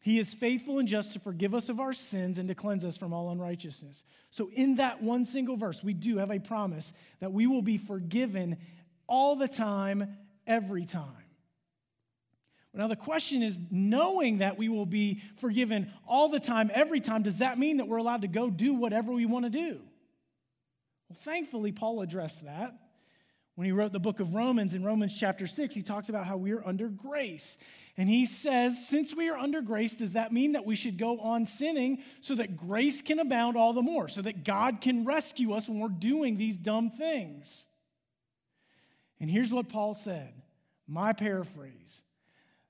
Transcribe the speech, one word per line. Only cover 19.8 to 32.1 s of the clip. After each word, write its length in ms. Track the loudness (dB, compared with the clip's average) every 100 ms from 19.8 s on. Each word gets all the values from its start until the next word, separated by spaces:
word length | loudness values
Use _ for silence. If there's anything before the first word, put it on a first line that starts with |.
| -12 _ _ _ _ _ _ _ _ _ _ _ -20
Well, 100 | -14
thankfully, 520 | -6 -4 -4 -4 -4
Paul 300 | -2 -2 -2
addressed 420 | -4 -4 -6 -8
that. 340 | -12 -8 -8 -10 _ _ _ _ _ _ _
When 100 | -4
he 80 | 0
wrote 200 | 2 2
the 60 | 0
book 220 | -2 0
of 140 | -2
Romans, 400 | 0 2 2 2
in 100 | 0
Romans 300 | 0 2 0
chapter 320 | 0 0 0 -4
six, 280 | -4 -4
he 60 | -4
talks 300 | -6 -6 -4
about 160 | -4 -4
how 100 | -2
we're 260 | -2 -2
under 280 | -2 -4 -4
grace. 680 | -6 -8 -6 -6 -8 -12 -14 -18 -20 -12 -2
And 140 | 4
he 160 | 4 4
says, 600 | 0 0 2 2 0 0
"Since 280 | 0 0
we 160 | -2 -2
are 80 | 0
under 240 | -2 -2
grace, 340 | -2 0 -2 -2
does 160 | -2
that 180 | -2 0
mean 220 | 2 2
that 140 | 2 0
we 80 |
should 240 | -2 -2 -2
go 200 | -2 -2
on 260 | 0 0 0
sinning 560 | -2 -2 0 0 -2 -6